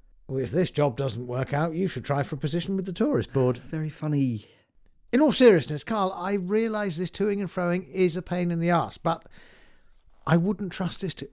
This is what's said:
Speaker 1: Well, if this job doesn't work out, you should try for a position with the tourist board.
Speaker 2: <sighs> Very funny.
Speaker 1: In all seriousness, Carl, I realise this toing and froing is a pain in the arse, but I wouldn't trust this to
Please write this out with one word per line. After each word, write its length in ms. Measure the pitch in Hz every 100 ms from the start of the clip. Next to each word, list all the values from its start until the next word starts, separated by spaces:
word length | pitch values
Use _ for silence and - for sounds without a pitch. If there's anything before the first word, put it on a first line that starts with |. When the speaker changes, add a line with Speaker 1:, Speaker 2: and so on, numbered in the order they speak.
| - - -
Speaker 1:
Well, 140 | 135
if 60 | 117
this 200 | 143 180
job 260 | - 139 123
doesn't 300 | 135 110 123
work 260 | 123 131
out, 220 | 143 165 160
you 120 | 190
should 160 | 131
try 200 | 107 143
for 120 | 139 147
a 40 |
position 360 | 156 175 165 190
with 100 | 190
the 80 |
tourist 380 | 175 233 190 -
board. 260 | 139 127 120
Speaker 2:
<sighs> 120 | -
Very 200 | 160 156
funny. 560 | - 151 143 135 110 - _ _ _ - _ _
Speaker 1:
In 100 | 247
all 100 | 302
seriousness, 520 | 185 247 180 127 147
Carl, 280 | - 220 190 -
I 160 | 180
realise 640 | 202 180 214 226 214 208 156
this 140 | 185
toing 280 | - 208 202
and 100 | 190
froing 380 | - 175 180 185
is 260 | 180 180 151
a 40 |
pain 260 | 160 180 175
in 100 | 170
the 120 | 170
arse, 260 | 170 113 -
but 300 | 165 165 - - - - - - - - _ - -
I 120 | 170
wouldn't 340 | 180 202 196
trust 300 | - 175 -
this 120 | 185 -
to 140 | -